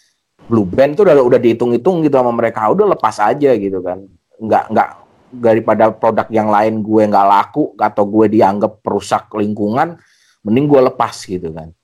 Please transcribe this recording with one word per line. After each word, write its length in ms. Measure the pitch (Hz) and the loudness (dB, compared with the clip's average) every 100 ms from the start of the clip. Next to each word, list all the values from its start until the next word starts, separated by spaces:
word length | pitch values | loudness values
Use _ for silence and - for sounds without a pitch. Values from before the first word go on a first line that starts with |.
| _ _ _ _ | _ _ _ _
Blue 240 | - 113 92 | -2 0 0
Band 280 | 123 139 151 | 0 0 2
tuh 120 | 196 | 4
udah, 80 | 143 | 4
udah 160 | 123 123 | 4 4
dihitung-hitung 640 | 117 117 123 120 190 175 | 2 0 0 0 0 0
gitu 160 | 151 135 | 0 2
sama 120 | 123 117 | 0 0
mereka, 320 | 113 113 107 | -4 -2 0
udah 280 | 175 208 - | 2 0 0
lepas 200 | 110 107 | -2 -2
aja 320 | 104 143 139 117 | -2 0 0 0
gitu 240 | 98 95 | -2 -6
kan. 160 | 87 92 98 _ _ _ | -8 -10 -14 _ _ _
Nggak, 280 | 110 104 - | -2 -2 0
nggak, 160 | 110 98 - _ _ _ | -2 -2 -6 _ _ _
daripada 560 | 123 117 110 117 107 110 | -2 0 2 0 2 0
produk 320 | - 113 110 - | 0 -2 -2 -2
yang 160 | 110 107 | -2 0
lain 320 | 104 110 113 | 0 0 -2
gue 220 | 104 107 | 0 0
nggak 220 | 107 101 98 | 2 2 4
laku 480 | 101 - 147 151 - | 2 0 -4 -6 -4
atau 280 | 107 107 101 | -4 -2 0
gue 240 | 107 110 | 2 2
dianggap 480 | 107 95 104 104 - | 4 2 0 -4 -6
perusak 480 | - 101 - 104 - 107 | -6 -6 -4 -6 -4 -6
lingkungan, 600 | 104 107 104 123 165 165 _ _ _ _ | -4 -4 -2 -2 -4 -6 _ _ _ _
mending 240 | 104 120 147 | -2 0 4
gue 120 | 139 127 | 4 4
lepas 280 | 127 113 - | 0 -4 -6
gitu 320 | - 90 82 | -10 -10 -10
kan. 160 | 80 80 - | -12 -16 -20